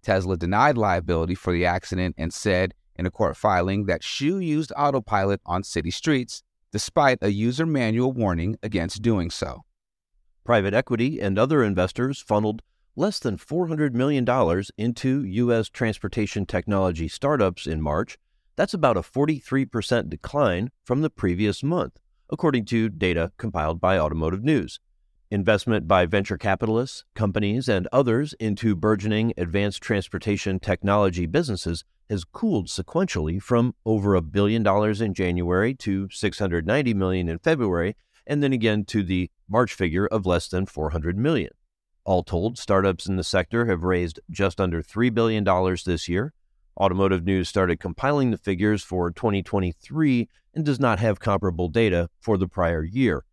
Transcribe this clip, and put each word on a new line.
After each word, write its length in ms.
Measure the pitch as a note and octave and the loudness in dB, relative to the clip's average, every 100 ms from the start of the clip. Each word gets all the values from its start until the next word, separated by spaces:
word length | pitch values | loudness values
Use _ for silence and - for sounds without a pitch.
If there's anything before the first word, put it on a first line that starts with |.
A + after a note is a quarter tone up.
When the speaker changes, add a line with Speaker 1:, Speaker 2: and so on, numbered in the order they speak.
Speaker 1:
Tesla 320 | - G2 F#2 F#2 | 2 0 2 -2
denied 440 | E2+ G2+ C#3+ B2 | 0 4 4 4
liability 560 | G#2 F2+ E2+ E2 E2 F2 | 2 0 0 0 0 -4
for 180 | - | -2
the 100 | F2 | 0
accident 520 | F2 F2+ - F#2 F2+ - | 2 0 -4 -4 -4 -4
and 160 | E2 | -8
said 400 | - G#2+ F2+ F#2 - _ - | -4 0 0 0 -4 _ -6
in 100 | F#2 | -6
a 60 | |
court 260 | - F#2+ - | 0 -2 0
filing 480 | G#2+ F#2 F2+ G2 G2 | 0 2 0 -2 -2
that 180 | E2 | -4
Hsu 360 | - - C#3 F#3+ | -4 -4 -2 -2
used 340 | E3+ D3+ D#3 - | -2 -2 -4 -2
autopilot 640 | C#3+ C3+ - G#2 G2 G2 - | 0 0 0 0 0 -2 -2
on 160 | F2+ | -4
city 300 | - E2+ E2 | -2 -4 -4
streets, 500 | - - C#3 A#2+ - _ _ _ | -4 0 0 -2 -12 _ _ _
despite 480 | - - - C#3+ B2+ | -8 -2 2 2 2
a 100 | - | 0
user 360 | G2+ A2+ B2+ E3 | 0 0 0 0
manual 440 | D3 A2+ A2+ B2+ | 0 0 2 0
warning 460 | B2+ G#2+ E2 F2 - | 0 0 0 -2 -4
against 400 | G#2+ F#2+ E2+ G2+ | -4 -4 -4 -2
doing 260 | A2+ G#2+ E2+ | 0 0 -2
so. 320 | - - - - _ _ _ _ _ _ _ | -6 -8 -10 -18 _ _ _ _ _ _ _
Speaker 2:
Private 300 | - A#2 G2 | 0 2 4
equity 460 | G#2 - A#2+ B2+ D#3+ | 0 0 0 0 0
and 180 | G2+ G2 | -2 0
other 260 | C3 D3+ | 2 4
investors 560 | A2 F#2 F#2 - B2+ C#3 | 2 2 0 0 -4 -4
funneled 440 | - G#2+ G#2+ A2 - _ _ - | -2 0 0 -4 -12 _ _ -4
less 240 | F#3+ G3+ | -2 -2
than 180 | B2+ G2 | -4 -6
four 300 | - D#3+ F3 | -6 -4 -2
hundred 280 | D#3 D3+ A#2+ | 0 0 2
million 300 | C3+ C#3+ B2 | 0 2 2
dollars 460 | C3 F2+ F2+ G#2 - | 2 2 2 -2 -4
into 480 | A2+ A#2 C3 C3+ | -4 -2 -2 0
U 300 | A2 G2 A#2+ | -2 -2 2
S 160 | A#2 G#2+ | 2 0
transportation 760 | - A#2 G#2+ G2+ - G#2 G#2 F#2+ | -2 -2 -2 -6 -4 -2 -2 -2
technology 600 | F#2 G2 G2 F#2 E2 E2 | -2 0 2 2 0 -6
startups 600 | - C3+ D3 F#2+ E2+ - | -4 -2 2 0 0 -6
in 120 | D#2 | -4
March. 380 | D2+ D2+ A2 - _ _ _ - | -2 -2 -4 -10 _ _ _ -2
That's 180 | F#3+ | -2
about 240 | F#3 C#3+ G2 | 2 2 2
a 60 | |
forty-three 600 | - - D3 D3 - C3+ C3+ | -2 0 0 0 -2 -2 0
percent 440 | A#2 - A#2+ - | -4 0 0 0
decline 640 | - - D3 B2+ F2 C#3 _ | -10 -6 2 2 2 -4 _
from 180 | - B2+ | -4 -2
the 100 | D#3 | -2
previous 500 | - F#2+ F2 G#2 G2 | -2 -2 0 0 0
month, 380 | C#3 E3+ C#2 _ _ _ _ | -2 -2 -4 _ _ _ _
according 380 | - E3 C3 G#2 | -2 0 0 0
to 240 | A#2 A2 | 0 0
data 440 | E2+ F#2 E2 E2 - | 0 0 0 -2 -6
compiled 420 | A2+ F2 D#2 E2+ | -6 -2 -2 0
by 200 | F2+ F#2+ | 2 2
Automotive 440 | D#2 D#2 D#2+ F#2+ | 0 0 -2 0
News. 360 | B2+ D3 E2+ - _ _ _ _ _ | 0 0 0 -10 _ _ _ _ _
Investment 540 | G2+ F#2+ G#2 - G#2+ D#2+ | -2 2 2 2 0 4
by 180 | F#2+ F2 | 4 4
venture 320 | G2+ F#2+ F#2 | 0 0 -2
capitalists, 680 | G#2 F#2+ G#2+ A2 C3 - _ - | -2 0 0 0 -2 -8 _ -2
companies, 540 | G#2+ G2+ G2+ A2+ B2+ | 0 0 0 0 0
and 180 | G2 F2+ | 0 2
others 420 | B2+ B2 A2+ D3+ - | 2 4 2 0 -4
into 340 | A2 G2+ A2+ F#2 | -4 0 2 2
burgeoning 580 | G#2 G#2+ G#2+ G#2+ A2+ - | 2 2 0 0 0 -2
advanced 420 | F2 G2 G2+ - | -2 0 -2 -4
transportation 800 | - G#2 - F#2 A2 G2+ - F#2 | -2 -2 -2 -6 -2 -2 -2 -4
technology 680 | - F2+ G2 G#2 G2+ F2+ E2+ | -2 -2 2 4 2 0 0
businesses 600 | A2+ D#3 F#2+ E2+ E2+ - _ _ | 0 -2 -4 -4 -6 -10 _ _
has 160 | G2+ - | -6 -6
cooled 420 | - A3+ C#3 E2+ | -4 0 0 -2
sequentially 720 | - F#2 E3+ F#3+ - D#2 F2+ | -8 -4 -2 -2 -2 -2 -4
from 320 | - A#2+ A#2+ - - | 0 2 2 -2 0
over 280 | A2 G2+ | 2 4
a 80 | F#2+ | 2
billion 400 | D#2+ E2 G2+ A2+ | 2 2 2 2
dollars 380 | G2+ G2 G#2+ G#2 | 2 2 2 0
in 140 | A2 | -2
January 600 | F#2 F#2 F2 F2 F2+ A2+ C3+ | 0 0 0 2 2 2 -2
to 340 | - G2 G2 | -2 -2 -4
six 300 | - G#2 - | -4 -4 -2
hundred 280 | G2+ E2+ D#2+ | -2 0 0
ninety 260 | C3 C3 | 0 0
million 360 | G2+ F#2 F#2 E2+ | 0 0 0 -2
in 100 | E2 | -2
February, 560 | - D#3+ A2 F2 F2+ - _ _ - | 0 0 0 0 -2 -6 _ _ -6
and 160 | D3 | 0
then 80 | C#3 | 0
again 320 | C3 A2 G#2 | 2 2 2
to 180 | G2+ A2 | 0 -2
the 300 | F2+ F#2 F2+ _ - | 0 -2 -2 _ -2
March 260 | A2 B2 | 0 0
figure 340 | - F2+ E2+ G2+ | 0 0 0 0
of 180 | A2 F#2 | 0 0
less 240 | F2 - | 0 0
than 160 | F#2 F#2+ | -4 -4
four 240 | - D#2 | -6 -4
hundred 280 | E2 D#2 F#2+ | -4 -4 -2
million. 340 | C3+ D3+ D2+ _ _ _ _ _ | 0 0 -4 _ _ _ _ _
All 200 | - F#2 | 0 0
told, 340 | E2+ E2+ G#2 A#2+ | 0 -2 -2 -4
startups 480 | - G2 G2 F2 - | 0 2 2 0 -4
in 100 | F#2 | -4
the 80 | |
sector 440 | E2+ F#2+ F2 A#2 A#2 | 0 0 0 0 0
have 160 | E2+ | 0
raised 360 | F2 F2+ F2 D#2+ - | 2 0 0 -6 -14
just 300 | E2 G2 - | -2 -2 2
under 220 | F#2 E2 | -2 -2
three 280 | - G#2 B2 | -4 0 0
billion 360 | A2+ A2+ G#2+ G2 | 2 2 2 2
dollars 400 | F#2 F#2 F2+ - | 2 2 0 -2
this 240 | E2+ - | -2 0
year. 240 | F2+ C#3 _ _ _ _ - | -2 -2 _ _ _ _ 0
Automotive 460 | G2 F#2 G2 F#2 | 2 4 2 2
News 240 | E2+ F#2+ E2+ | 2 0 0
started 320 | G2+ F#2 E2 | 0 0 0
compiling 520 | F#2 D#2+ C3+ D3 B2+ | -4 -2 0 2 0
the 60 | G#2+ | 0
figures 460 | - F2+ G#2 G#2 | -4 0 2 0
for 280 | - F#2 F2 | -2 -2 -2
twenty 300 | E2+ A#2 G2+ | -2 -2 -2
twenty-three 880 | F2+ G2+ F#2 - - C#3+ D#3 B2 A2+ _ _ | -2 -2 -2 -4 -8 0 2 2 -2 _ _
and 120 | - D3 | -4 -2
does 140 | C3 | 2
not 200 | C3 G2+ | 2 2
have 220 | A2+ G2 | 0 0
comparable 480 | - G2 F#2+ E2+ F2 | 0 0 0 -2 -2
data 400 | F#2+ A2+ F2 E2+ _ | 2 2 2 -2 _
for 180 | - G2+ | 0 0
the 120 | F#2 | 0
prior 340 | - E2+ E2 | 0 0 0
year. 400 | D#2+ A2+ B2 D#2+ - | -2 0 0 0 -4